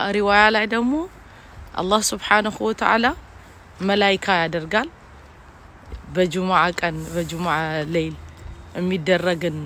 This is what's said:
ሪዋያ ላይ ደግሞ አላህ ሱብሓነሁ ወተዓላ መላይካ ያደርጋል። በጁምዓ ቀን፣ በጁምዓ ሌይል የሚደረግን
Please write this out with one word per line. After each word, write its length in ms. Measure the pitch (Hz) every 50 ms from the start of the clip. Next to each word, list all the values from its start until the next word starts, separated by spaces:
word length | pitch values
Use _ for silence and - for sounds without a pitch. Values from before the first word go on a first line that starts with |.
| - 196
ሪዋያ 360 | 202 208 208 202 202 208 208 214
ላይ 180 | 220 220 214 220
ደግሞ 260 | 214 233 240 247 269 311 339 381 - - - - - - - - - - - - -
አላህ 260 | - 170 185 202 220 214
ሱብሓነሁ 500 | - - 202 - - 208 214 208 214 208 - 214
ወተዓላ 420 | 220 220 - - - 208 226 233 247 320 - - - - - - - - - - - - -
መላይካ 460 | 175 190 202 202 202 196 196 190 - - 190
ያደርጋል። 520 | 175 165 165 160 170 156 160 175 214 254 339 - - - - - - - - - - - - - - - - - - - - - - - -
በጁምዓ 520 | 143 175 185 180 147 185 185 185 185 170 160 180 175
ቀን፣ 200 | - - 170 160 156 160 165
በጁምዓ 460 | 165 170 170 156 160 165 180 175 151 156 160 160 156 160 151
ሌይል 300 | 151 165 170 160 160 156 147 - - - - - - - - - - -
የሚደረግን 840 | - 180 185 185 185 151 165 185 175 170 185 180 165 151 170 156 151 151